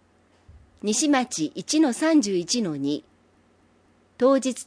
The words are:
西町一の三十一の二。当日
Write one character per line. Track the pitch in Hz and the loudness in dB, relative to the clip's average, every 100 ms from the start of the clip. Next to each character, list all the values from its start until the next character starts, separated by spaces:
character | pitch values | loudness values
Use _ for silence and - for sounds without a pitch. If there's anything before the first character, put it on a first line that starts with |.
| _ _ _ _ - - _ _ | _ _ _ _ -20 -20 _ _
西 | 208 214 302 | -4 0 2
町 | 269 240 - 156 | 0 0 -4 -6
一 | - - 311 | -6 -2 2
の | 302 | 2
三 | 233 311 311 | 2 2 2
十 | 202 180 | 2 -2
一 | 170 240 | -2 -2
の | 190 147 | -4 -4
二。 | 139 151 - _ _ _ _ _ _ _ _ _ _ - | -4 -4 -8 _ _ _ _ _ _ _ _ _ _ 0
当 | 254 269 | 2 4
日 | 262 240 | 0 -6